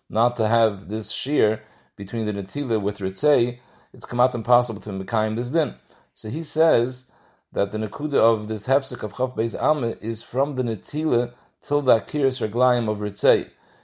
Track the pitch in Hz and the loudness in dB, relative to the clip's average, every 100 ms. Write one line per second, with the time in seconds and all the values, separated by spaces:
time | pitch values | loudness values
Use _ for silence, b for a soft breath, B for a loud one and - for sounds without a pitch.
0 | - 101 120 - 107 117 113 101 95 110 | -6 0 0 2 2 2 2 0 -6 -8
1 | 104 - 131 147 107 107 b b b - | -6 -8 -2 2 2 0 b b b -14
2 | 98 117 110 101 95 143 135 113 101 101 | -8 -4 -4 -4 -6 -6 -2 0 0 -2
3 | 95 95 151 143 120 123 b b b 123 | -4 0 2 4 2 -2 b b b -16
4 | - 123 127 120 110 123 120 104 110 98 | -6 0 2 0 2 2 2 -4 -6 -6
5 | 95 113 107 110 123 156 139 92 b b | -2 -2 0 -2 -2 0 -2 -4 b b
6 | b - 110 139 156 156 160 127 123 131 | b -14 -8 -8 -4 2 4 4 2 -4
7 | - b b b _ 101 101 107 107 - | -14 b b b _ -2 -2 -2 -6 -6
8 | 147 139 110 113 107 110 127 135 - 123 | -2 4 4 4 -2 -6 0 0 0 -6
9 | 107 - 127 127 113 104 127 151 120 - | -8 -4 -2 -2 -4 0 0 0 -2 -4
10 | 110 110 - 127 143 131 123 107 - - | -6 -6 -6 -2 -2 0 -2 -4 -6 -4
11 | 156 120 123 b b _ - 147 135 110 | 0 0 0 b b _ -2 0 4 2
12 | - 151 135 127 110 110 127 123 110 104 | 2 0 0 0 -2 2 2 2 0 -2
13 | 104 98 139 113 - b b b | -4 0 4 4 2 b b b